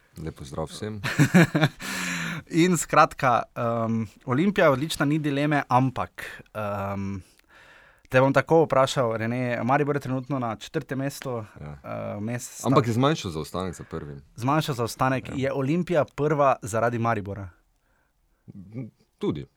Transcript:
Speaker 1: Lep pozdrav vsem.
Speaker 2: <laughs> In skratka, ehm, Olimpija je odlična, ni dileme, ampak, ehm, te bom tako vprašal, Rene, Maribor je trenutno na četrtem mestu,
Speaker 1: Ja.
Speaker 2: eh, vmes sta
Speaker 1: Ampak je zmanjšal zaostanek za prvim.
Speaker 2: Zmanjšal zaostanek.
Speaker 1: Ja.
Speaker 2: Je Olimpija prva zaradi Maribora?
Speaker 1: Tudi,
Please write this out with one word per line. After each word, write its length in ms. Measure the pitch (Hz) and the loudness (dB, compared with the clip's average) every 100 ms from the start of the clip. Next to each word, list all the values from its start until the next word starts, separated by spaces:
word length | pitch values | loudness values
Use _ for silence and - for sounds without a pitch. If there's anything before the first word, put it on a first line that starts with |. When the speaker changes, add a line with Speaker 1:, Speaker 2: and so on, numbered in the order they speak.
| _ - | _ -12
Speaker 1:
Lep 180 | 80 - | -12 -10
pozdrav 320 | 71 - 80 | -10 -8 -8
vsem. 340 | - 107 107 | -8 -10 -6
Speaker 2:
<laughs> 640 | - - 143 180 160 151 156 - - - 180 175 165 165 - | -4 2 6 6 6 4 0 -2 -10 -8 -6 -6 -6 -8 -2
In 300 | 160 180 170 | 2 4 2
skratka, 640 | - 151 156 - 131 113 - | 2 4 4 4 2 2 0
ehm, 520 | - 120 117 113 113 110 - | -4 -2 -2 0 -2 -4 -8
Olimpija 440 | - 127 196 202 165 | -2 0 2 4 4
je 60 | |
odlična, 340 | 127 156 - 143 | 4 0 0 0
ni 120 | 156 | 0
dileme, 460 | 147 139 147 147 - | 0 0 2 0 4
ampak, 460 | 123 131 127 90 - - - - | 4 4 0 -6 -8 -14 -14 -12
ehm, 640 | 107 104 101 98 98 98 98 - _ _ - - - - _ - | -8 -6 -4 -4 -4 -6 -8 -12 _ _ -20 -20 -20 -20 _ 0
te 100 | 127 | 4
bom 120 | 135 | 4
tako 280 | 139 - 165 | 4 4 4
vprašal, 540 | 147 131 131 - 120 110 | 6 4 2 2 0 0
Rene, 440 | 113 123 123 117 | -2 -2 -2 -2
Maribor 340 | 113 143 143 143 | 2 2 2 -2
je 40 | |
trenutno 380 | 131 131 127 139 | -4 -6 -4 -4
na 160 | 120 107 | -4 -6
četrtem 420 | - 160 135 131 | -8 -8 -6 -6
mestu, 320 | 135 - 135 120 107 - | -6 -6 -8 -8 -8 -14
Speaker 1:
Ja. 220 | - 73 | -14 -14
Speaker 2:
eh, 360 | - 110 110 104 | -12 -10 -8 -6
vmes 280 | 110 120 - | -6 -6 -10
sta 160 | - 113 | -6 2
Speaker 1:
Ampak 200 | 139 120 | 4 4
je 60 | |
zmanjšal 380 | 113 139 160 98 | 2 2 0 -4
zaostanek 420 | 78 76 87 92 | -8 -8 -6 -8
za 100 | 80 | -10
prvim. 380 | - 82 73 71 - | -12 -12 -10 -16 -18
Speaker 2:
Zmanjšal 420 | - 123 151 151 120 | -6 -2 0 0 -2
zaostanek. 540 | 113 - 131 131 - | -4 -2 -2 -2 -4
Speaker 1:
Ja. 60 | 143 | -4
Speaker 2:
Je 160 | 135 | -4
Olimpija 520 | 135 135 170 170 165 127 | -2 -2 -2 0 0 0
prva 480 | - 147 147 139 123 | 0 0 4 4 2
zaradi 400 | 104 110 117 120 | 0 0 0 0
Maribora? 500 | 117 113 98 98 92 - _ _ _ _ _ _ _ _ - 101 92 113 113 _ _ - | 0 0 -4 -10 -12 -16 _ _ _ _ _ _ _ _ -20 -20 -16 -12 -14 _ _ -6
Speaker 1:
Tudi, 300 | 202 - - | -4 -4 -6